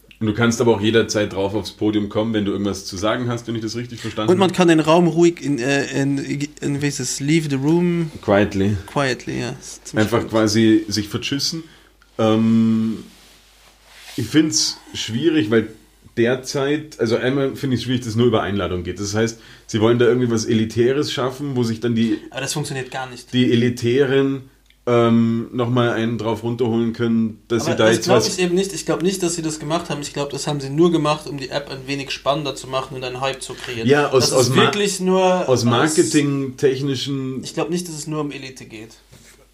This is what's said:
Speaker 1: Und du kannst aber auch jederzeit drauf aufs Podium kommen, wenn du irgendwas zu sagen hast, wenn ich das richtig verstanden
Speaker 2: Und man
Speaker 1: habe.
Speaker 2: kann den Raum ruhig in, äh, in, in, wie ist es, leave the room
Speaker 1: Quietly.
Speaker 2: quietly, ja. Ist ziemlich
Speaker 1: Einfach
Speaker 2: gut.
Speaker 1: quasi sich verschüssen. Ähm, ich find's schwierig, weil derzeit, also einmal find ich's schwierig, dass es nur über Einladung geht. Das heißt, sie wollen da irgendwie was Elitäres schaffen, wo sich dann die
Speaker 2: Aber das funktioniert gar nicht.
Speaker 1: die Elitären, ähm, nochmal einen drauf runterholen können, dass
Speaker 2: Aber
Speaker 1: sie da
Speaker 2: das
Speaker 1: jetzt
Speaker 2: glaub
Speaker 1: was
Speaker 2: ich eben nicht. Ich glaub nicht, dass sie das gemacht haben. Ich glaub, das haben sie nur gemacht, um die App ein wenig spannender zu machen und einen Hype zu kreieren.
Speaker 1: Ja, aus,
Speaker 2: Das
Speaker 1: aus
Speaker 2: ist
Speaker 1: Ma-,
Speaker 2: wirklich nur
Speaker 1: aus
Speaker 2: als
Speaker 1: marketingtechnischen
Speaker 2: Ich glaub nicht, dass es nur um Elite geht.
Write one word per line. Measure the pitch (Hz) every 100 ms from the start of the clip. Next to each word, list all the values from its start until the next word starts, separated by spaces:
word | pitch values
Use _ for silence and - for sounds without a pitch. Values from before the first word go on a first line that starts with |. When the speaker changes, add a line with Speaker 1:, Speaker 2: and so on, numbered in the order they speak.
| - -
Speaker 1:
Und | 110
du |
kannst | 104 117 113
aber | 117 104
auch |
jederzeit | 107 113 104 110 101
drauf | 92 98 104
aufs | -
Podium | - 107 107 101
kommen, | 110 113
wenn | 107 98
du |
irgendwas | 95 101 95 -
zu | 92
sagen | 107 123 120
hast, | 117 113
wenn | 113
ich |
das | 110 117
richtig | 123 117
verstanden | 113 107 110
Speaker 2:
Und | 185
man | 185
Speaker 1:
habe. | 185
Speaker 2:
kann | 170
den | 160
Raum | 156 170 170
ruhig | 160 175 170
in, | 135 143
äh, | 127 139 123 139
in, | 139 139 120 139 143 -
in, | 143 139
wie | 143
ist | 139
es, | 123 -
leave | 139 165 156
the | 135
room | 143 170 175 170 160 -
Speaker 1:
Quietly. | - 101 101 95 98 98 -
Speaker 2:
quietly, | 147 135 120 - 131
ja. | 120 135
Ist | - - -
ziemlich | 110 104
Speaker 1:
Einfach | 117
Speaker 2:
gut. | 113
Speaker 1:
quasi | 113 110 107 110 107 -
sich | 107 104
verschüssen. | 113 - 139 - 165 - - _ _ _ -
Ähm, | 110 110 113 113 113 110 110 104 - - - _ _ _ _ _ _ - - -
ich | 113
find's | 151 156 151 - - -
schwierig, | - - 117 165 156 107
weil | 113 107 - _ _ - 117
derzeit, | 117 131 - 143 139 147 151 -
also | 113 110
einmal | 123 139 135 -
find | 135
ich's | 123
schwierig, | 120 123
dass | 120
es | 107
nur | 123
über | 107
Einladung | 80 101 87 90
geht. | 90 90
Das | 101 107
heißt, | 113 - - - -
sie | 110
wollen | 113 120
da | 117
irgendwie | 127 123
was | 113 110
Elitäres | 120 110 120 120 139 139
schaffen, | 139 127 131 147 123
wo |
sich | 113 113
dann | 123 113
die | 113 104 -
Speaker 2:
Aber | 131
das | 135
funktioniert | 151 143 135 127
gar | 135 127
nicht. | 120 -
Speaker 1:
die | 127 127
Elitären, | 117 123 123 117 127 135 135 135 139 123 _ _ _ -
ähm, | 120 117 117 113 113 113
nochmal | 123 120 123 120
einen | 107 113 113
drauf | 110 110
runterholen | 117 117 120 113 117
können, | 113 117 113 110 - -
dass | 117
Speaker 2:
Aber | -
Speaker 1:
sie | 110
da | 110
Speaker 2:
das | 113
Speaker 1:
jetzt | -
Speaker 2:
glaub | -
Speaker 1:
was | -
Speaker 2:
ich | -
eben | 175 180
nicht. | 190
Ich | - -
glaub | 147
nicht, | 180 190
dass | 170 170
sie |
das | 160 151
gemacht | 147 170 175
haben. | 143
Ich | 143
glaub, | 143 143
das | - 151
haben | 143
sie | 135
nur | 147 175
gemacht, | 160 151 147 -
um | 143
die | 131
App | 139 -
ein | 131 127
wenig | 139 135
spannender | - 135 151 143 131
zu | 127
machen | 131 131 131
und |
einen | 127 123
Hype | 135 131
zu | -
kreieren. | 123 - 117 117
Speaker 1:
Ja, | 147 139
aus, | 131 -
Speaker 2:
Das |
Speaker 1:
aus | 131 127
Speaker 2:
ist | 160
Speaker 1:
Ma-, |
Speaker 2:
wirklich | - 202 196 185
nur | 185 185 185 180 131
Speaker 1:
aus | 120
Speaker 2:
als | 117
Speaker 1:
marketingtechnischen | 120 151 175 - 156 143 139 131 123 143 131 139 131 143 139 131 131
Speaker 2:
Ich | -
glaub | 165 151
nicht, | 175 175
dass | 151
es | 156
nur | 151
um | 147
Elite | 135 131 127 117
geht. | 107 113 - _ - - - _